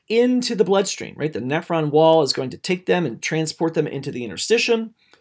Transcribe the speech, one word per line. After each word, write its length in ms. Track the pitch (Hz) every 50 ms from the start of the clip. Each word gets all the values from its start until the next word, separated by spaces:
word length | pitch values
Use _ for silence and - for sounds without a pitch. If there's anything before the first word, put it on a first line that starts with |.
| _ -
into 460 | 220 233 247 247 254 247 240 - 226
the 100 | 185 175
bloodstream, 500 | 180 196 196 196 - - - - - -
right? 160 | - 143 156
The 80 | - -
nephron 500 | 120 131 147 170 - - 170 160 151 147
wall 320 | 143 156 160 160 160 160
is 120 | 147 131 -
going 160 | 135 135 127
to 80 | - -
take 260 | - - 180 180 -
them 220 | - 180 180 165
and 160 | 120 110 -
transport 500 | - - 160 160 160 156 - - 165 160 165
them 120 | 170 151
into 260 | - - 139 123 139
the 160 | - 123 120 104
interstitium. 600 | 82 - - - 220 233 - 233 233 226 226 220 - _ _ _ _ _